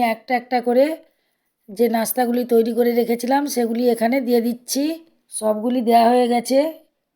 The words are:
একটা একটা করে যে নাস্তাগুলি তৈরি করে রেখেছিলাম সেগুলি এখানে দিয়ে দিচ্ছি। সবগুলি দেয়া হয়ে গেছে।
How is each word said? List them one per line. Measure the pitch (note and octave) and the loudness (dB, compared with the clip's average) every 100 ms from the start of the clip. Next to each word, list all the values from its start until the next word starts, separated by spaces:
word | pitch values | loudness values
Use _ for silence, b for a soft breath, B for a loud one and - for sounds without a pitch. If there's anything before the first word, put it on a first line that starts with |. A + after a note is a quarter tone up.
| A#3+ | -2
একটা | A3+ - | -2 -4
একটা | B3 B3 B3 | -4 -2 -2
করে | A#3+ A#3+ D4 D#4+ - _ _ _ _ _ - | 0 2 2 -2 -12 _ _ _ _ _ -10
যে | G3 A#3 | -2 0
নাস্তাগুলি | A3+ A3 - A#3+ A#3+ | 0 -2 -2 -2 -2
তৈরি | B3 A3+ A3+ | 0 2 2
করে | A3+ A#3+ | 0 0
রেখেছিলাম | A#3 A3+ A#3+ B3 C#4 C#4+ | 0 0 -2 0 -2 -2
সেগুলি | B3 A#3 A#3 B3 | -2 -2 -2 0
এখানে | A3+ A3+ C#4 | 0 0 -2
দিয়ে | A#3+ A#3+ | 0 0
দিচ্ছি। | A#3 A#3+ - C4 D4+ E4 - _ _ | 0 -4 -6 -4 -4 -6 -12 _ _
সবগুলি | - G#3+ G#3+ A#3 B3 | -6 -4 -2 -2 -2
দেয়া | A3+ A#3 A#3 | 2 4 6
হয়ে | B3 A#3+ | 4 2
গেছে। | A#3+ A#3+ C4 D#4 D#4 _ _ _ | 0 0 0 0 -4 _ _ _